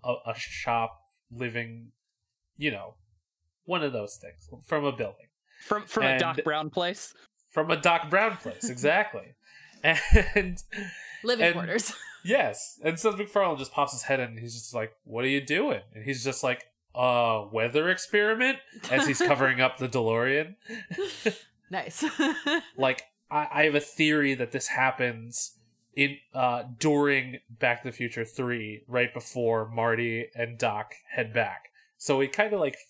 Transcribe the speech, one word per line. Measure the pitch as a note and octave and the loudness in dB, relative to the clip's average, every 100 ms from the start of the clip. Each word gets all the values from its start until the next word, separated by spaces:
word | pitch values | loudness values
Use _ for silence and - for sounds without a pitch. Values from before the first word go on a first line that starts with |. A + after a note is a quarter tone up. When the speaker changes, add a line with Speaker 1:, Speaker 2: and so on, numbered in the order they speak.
Speaker 1:
a, | B2 B2 A#2 | -4 -4 -4
a | A2+ | -8
shop | - - - A#2 A2+ - _ _ _ | -8 -6 -2 0 0 -6 _ _ _
living, | A#2 B2 A#2 A#2 A#2 A#2 _ _ _ _ _ _ - | -8 -6 -6 -8 -12 -18 _ _ _ _ _ _ -6
you | D3 | -4
know, | G2+ - - _ _ _ _ _ _ | -4 -8 -16 _ _ _ _ _ _
one | - F3 | -4 -2
of | D3 | -2
those | A#2+ G#2 - | -2 -6 -10
things, | - - - B2 - | -14 -20 -20 -20 -4
from | D#3 | -2
a | C#3+ | 0
building. | A#2+ G#2+ - _ _ _ - - | -2 -6 -8 _ _ _ -16 -2
Speaker 2:
From, | G#3 G#3 | -2 -2
from | - | 0
a | C3+ C3 | 2 4
Doc | E3 E3 | 2 0
Speaker 1:
And | |
Speaker 2:
Brown | D#3+ D3+ D#3 | 0 -2 -2
place? | F#3 F3 - - - _ _ _ | -2 -2 -2 -10 -14 _ _ _
Speaker 1:
From | - E3 | -2 0
a | E3 | 2
Doc | F3 E3+ D#3+ | 4 4 2
Brown | F#3 A3 F#3+ | 2 2 -2
place, | C#3+ A2 | -8 -8
Speaker 3:
<laughs> | A#3 | -6
Speaker 1:
exactly. | B2 C#3+ F3 G#3+ A2 F#2 - _ - - - | 0 2 4 2 -4 -14 -20 _ -20 -20 -2
And | D3+ D#3+ - - - G#3 F#3 F3 - G#3 F#3+ - - - | 2 2 8 8 8 2 0 -4 -10 -12 -10 -12 -16 -8
Speaker 3:
Living | A3 A#3+ E3+ | -2 2 2
Speaker 1:
and | |
Speaker 3:
quarters. | E3+ F3 G#3 - - | 2 0 -2 -2 -6
<laughs> | - - F3 | -12 -10 0
Speaker 1:
Yes. | C4+ C3+ G#2 - - | 2 2 -2 -10 -4
And | D3+ E3 | -2 0
Seth | A3 G3 | 2 0
MacFarlane | G3+ G3+ F#3 D3 | 0 2 2 2
just | C3+ | -2
pops | - C#3 | 0 0
his | C3 | 0
head | - C3+ | 0 0
in | A#2+ | 0
and | A2+ | -6
he's | A#2+ | -12
just | A#2 - A#2+ | -10 -8 -6
like, | A2+ - - | -6 -8 -10
"What | A2 | -2
are | C3 | 0
you | C#3 | 0
doing?" | C3 C#3 C#4 A2 - A2 | 0 0 0 -2 -6 -10
And | |
he's | A2+ C3 | -6 -4
just | C3 C3 | -2 -2
like, | C3 B2 - _ _ - | -2 -2 -8 _ _ 0
uh, | B2+ B2 A#2 A2 G2+ | 2 4 4 2 -2
weather | A2 A#2 C#3 E3+ | -2 0 2 2
experiment | F3+ - G#3 G#3 A3+ B3+ C4+ - - - | 0 0 2 2 2 0 0 -6 -14 -2
as | C3 D#3+ | 2 2
he's | C3+ | 2
Speaker 3:
<laughs> | F3 | 4
Speaker 1:
covering | C#3 C3 B2+ | 4 4 4
up | B2+ - | 2 0
the | B2+ | -2
DeLorean. | B2+ A2+ A2+ B2 C#3 D#3+ G3 | 0 2 2 2 0 -2 -8
<laughs> | - A3+ - - F#4+ - A3 - - _ - | -16 -14 -10 -6 -6 -4 -4 -4 -8 _ -10
Speaker 3:
Nice. | F3+ C#3 - D#4 - C#4 D#4 | -8 -6 -4 -4 0 0 0
<laughs> | - D#4+ - - | -2 -2 -2 0
Speaker 1:
Like, | C3 B2+ - _ - | 0 0 -6 _ -6
I, | D3+ D3+ | -2 0
I | D3 D#3 | 4 4
have | D3 | 4
a | |
theory | D3 - D#3 D3+ C#3 | 0 0 2 4 2
that | C3 B2 | 0 -2
this | C3 - | -4 -2
happens | A#2 C3 B2+ B2 A2+ A#2 A#2+ - - _ _ _ - | 2 2 2 -2 -4 -8 -8 -8 -10 _ _ _ 0
in, | C#3 C#3 _ | 0 -2 _
uh, | C3+ B2+ A#2+ A#2+ A#2+ | -2 0 0 -4 -2
during | D#3 D3 C#3+ C#3 B2+ B2 - | 2 4 4 2 -2 -8 -16
Back | A2+ B2+ A#2+ | -2 0 0
to | B2+ | -4
the | - | -6
Future | A#2+ A#2+ A2+ | -6 -6 -6
three, | - B2 A#2+ G#2+ G#2+ - | -4 -2 -4 -6 -12 -4
right | B2 B2 | 0 0
before | B2+ - B2+ A#2 A2+ A2 | -2 -8 -2 0 0 0
Marty | A2+ A#2 A2+ A#2 A2+ A#2+ B2 | 0 0 2 0 -4 -6 -6
and | A#2+ A#2 | -6 -2
Doc | A#2+ G#2 G#2+ - - | -2 -2 -6 -12 -8
head | - A2+ | -6 -2
back. | A2 G#2 F#2 - _ _ _ | 0 -2 -4 -14 _ _ _
So | - C3+ | 0 2
it | C3+ | 2
kinda, | - G#3+ G#3 | 0 0 0
like, | D3 C3+ - | 0 -4 -6